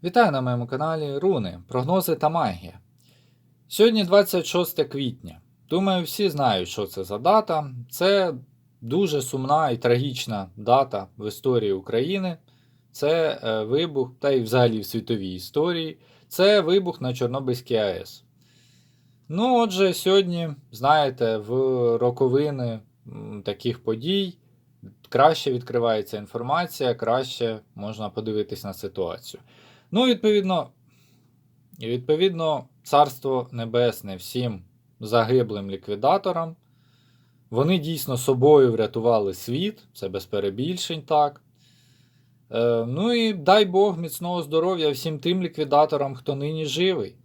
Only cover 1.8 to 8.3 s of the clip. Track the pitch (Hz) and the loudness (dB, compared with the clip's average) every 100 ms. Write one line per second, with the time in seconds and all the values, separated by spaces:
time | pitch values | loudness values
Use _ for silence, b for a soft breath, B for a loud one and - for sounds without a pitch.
1.8 | 131 185 175 165 - 165 135 87 85 - | 0 0 2 0 0 0 -2 -4 -12 -20
2.8 | _ _ b b b b _ _ _ - | _ _ b b b b _ _ _ 4
3.8 | 220 220 185 196 196 185 160 175 175 - | 4 4 4 4 4 0 0 -2 -2 -2
4.8 | 147 - 135 - 85 - _ _ _ 165 | -2 -2 -6 -6 -16 -20 _ _ _ -2
5.8 | 196 185 165 - 202 147 131 98 90 - | 0 0 -2 -2 -2 2 2 2 -2 -6
6.8 | 98 - 90 104 143 214 214 160 143 127 | -8 -8 -8 -4 2 2 2 -4 -4 -10
7.8 | 120 - 180 202 185 | -14 -2 2 2 0